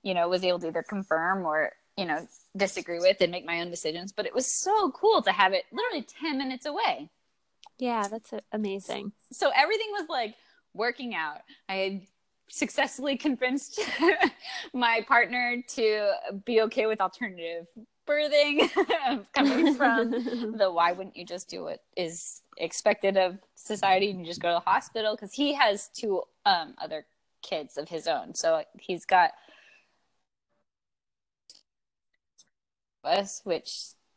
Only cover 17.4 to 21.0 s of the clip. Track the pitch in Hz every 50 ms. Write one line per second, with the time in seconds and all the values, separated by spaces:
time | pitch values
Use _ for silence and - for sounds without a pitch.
17.4 | 165 165 170 170 170 - _ 220 220 _ _ _ _ - 294 302 302 285 294 285
18.4 | 294 294 285 302 - 294 - 359 330 - - - 269 247 277 220 - - - -
19.4 | 277 277 262 285 330 311 277 247 277 240 233 226 240 226 226 254 233 247 240 233
20.4 | 233 214 220 214 196 185 170 170 170 175 180 185